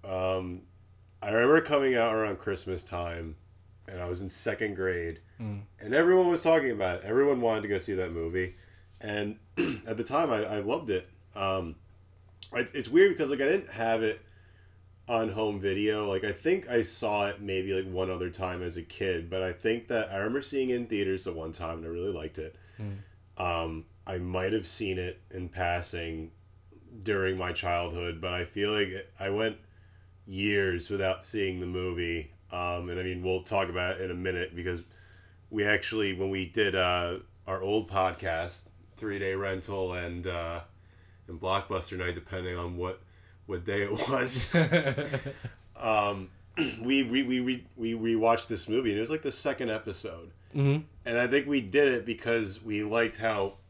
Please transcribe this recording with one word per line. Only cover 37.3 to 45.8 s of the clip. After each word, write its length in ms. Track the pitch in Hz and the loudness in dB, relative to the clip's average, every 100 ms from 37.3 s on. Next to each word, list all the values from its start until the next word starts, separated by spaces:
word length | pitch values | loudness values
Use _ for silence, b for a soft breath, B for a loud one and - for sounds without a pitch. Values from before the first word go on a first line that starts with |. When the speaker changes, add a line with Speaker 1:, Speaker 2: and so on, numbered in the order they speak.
| - - | -18 -8
Speaker 1:
our 140 | 95 | -4
old 280 | 95 107 107 | 0 0 0
podcast, 760 | 98 92 87 92 82 87 - - - - - | 0 0 0 -4 -2 -4 -8 -14 -20 -20 -10
Three 240 | 107 98 | -6 -2
Day 140 | 95 95 | -2 -2
Rental 580 | 98 95 90 98 92 | -2 -4 -4 -4 -2
and, 340 | 90 87 87 90 | -4 -6 -4 -4
uh, 340 | 87 82 85 82 b b b b b - | -4 -4 -6 -10 b b b b b -16
and 120 | 85 | -6
Blockbuster 580 | 92 95 92 95 - 92 | 0 0 0 -4 -4 -4
Night, 180 | 87 85 | -4 -4
depending 420 | - 92 90 87 | -6 -6 -4 -4
on 200 | 87 87 | -6 -4
what, 240 | 90 92 - b b b - | -4 -6 -14 b b b -8
what 180 | 92 90 | -6 -2
day 180 | 101 | -2
it 80 | 101 | 0
was, 640 | 104 - 131 127 127 - 175 | -2 0 0 4 4 4 4
Speaker 2:
<laughs> 1200 | 156 165 139 127 147 139 139 - - - - | 6 4 2 -2 -4 -4 -6 -10 -12 -14 -20
Speaker 1:
um, 520 | - | -6